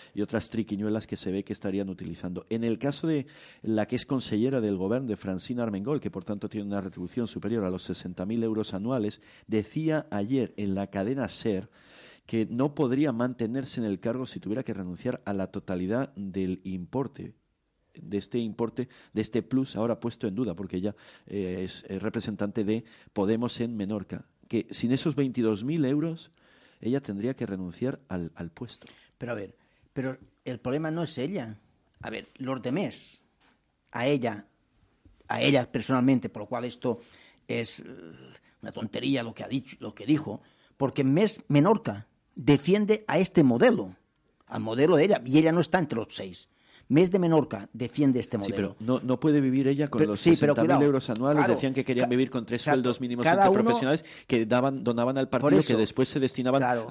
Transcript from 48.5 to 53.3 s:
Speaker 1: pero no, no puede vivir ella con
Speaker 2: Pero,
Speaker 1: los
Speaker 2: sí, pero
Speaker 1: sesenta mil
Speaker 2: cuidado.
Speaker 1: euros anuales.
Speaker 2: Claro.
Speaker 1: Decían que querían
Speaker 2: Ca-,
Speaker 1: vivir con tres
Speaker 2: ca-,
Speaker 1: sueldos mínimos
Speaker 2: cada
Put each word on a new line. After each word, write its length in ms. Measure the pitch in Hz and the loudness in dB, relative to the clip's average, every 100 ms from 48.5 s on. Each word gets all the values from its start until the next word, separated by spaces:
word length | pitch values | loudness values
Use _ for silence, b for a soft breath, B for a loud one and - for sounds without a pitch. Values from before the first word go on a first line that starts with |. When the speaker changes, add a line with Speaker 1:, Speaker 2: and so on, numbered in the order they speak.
| 98 | -2
Speaker 1:
pero 200 | 95 - | -2 -2
no, 200 | 110 127 | -2 0
no 200 | 120 127 | 0 2
puede 220 | 156 147 | 4 4
vivir 260 | 131 135 135 | 4 2 2
ella 200 | 139 147 | 2 0
con 100 | 120 | 2
Speaker 2:
Pero, 140 | 156 | 2
Speaker 1:
los 100 | 101 | 4
Speaker 2:
sí, 140 | - - | 4 6
pero 140 | 147 | 6
Speaker 1:
sesenta 80 | 139 | 4
mil 60 | 110 | 4
Speaker 2:
cuidado. 160 | - 147 | 6 6
Speaker 1:
euros 240 | 135 131 | 4 0
anuales. 280 | 113 135 151 | 0 2 4
Speaker 2:
Claro. 140 | 139 113 | 4 2
Speaker 1:
Decían 180 | 135 | 0
que 100 | 131 | 0
querían 220 | 131 123 123 | 0 0 2
Speaker 2:
Ca-, 40 | |
Speaker 1:
vivir 180 | 123 131 | 2 0
con 160 | 127 110 | -2 -4
tres 180 | 120 | -2
Speaker 2:
ca-, 100 | 151 | 2
Speaker 1:
sueldos 280 | 139 123 120 | 2 2 -2
mínimos 220 | 123 120 | -4 0
Speaker 2:
cada 260 | 156 | 2